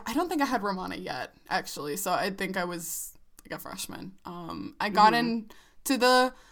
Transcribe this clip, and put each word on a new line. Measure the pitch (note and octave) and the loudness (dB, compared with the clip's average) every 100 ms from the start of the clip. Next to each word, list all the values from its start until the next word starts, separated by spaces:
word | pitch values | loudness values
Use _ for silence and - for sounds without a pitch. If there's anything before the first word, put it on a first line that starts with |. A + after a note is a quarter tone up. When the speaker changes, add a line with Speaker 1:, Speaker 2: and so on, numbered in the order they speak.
| - | -2
Speaker 1:
I | |
don't | C4 F4+ | -2 0
think | D#4+ | 0
I | C#4 | 0
had | B3 | 0
Romana | G3+ F#3+ F3+ E3+ | -2 -6 -6 -8
yet, | F#3 B2+ - - - | -8 -8 -10 -14 -4
actually, | F3+ - D#3+ D3 D3 | -4 -4 -8 -6 -4
so | F#3 | -2
I | E3 F#3+ | 0 0
think | G3 F#3+ F#3+ | -2 -4 -2
I | |
was, | F3 E3+ E3+ - - - - - | -4 -6 -8 -10 -10 -16 -20 -20
like, | - - | -14 -12
a | |
freshman. | - - - - F#3 - | -10 -10 -10 -10 -12 -14
Um, | - F3 E3+ - - - | -14 -12 -10 -8 -10 -4
I | G#3 | 0
got | F#3 G#3+ | 6 8
Speaker 2:
Mm-hmm. | A#3 A#3+ | 8 2
Speaker 1:
in | A3+ - - - - | -2 -6 -20 -20 -12
to | - B3+ | -2 4
the | B3 B3+ B3+ - - | 6 6 6 0 -20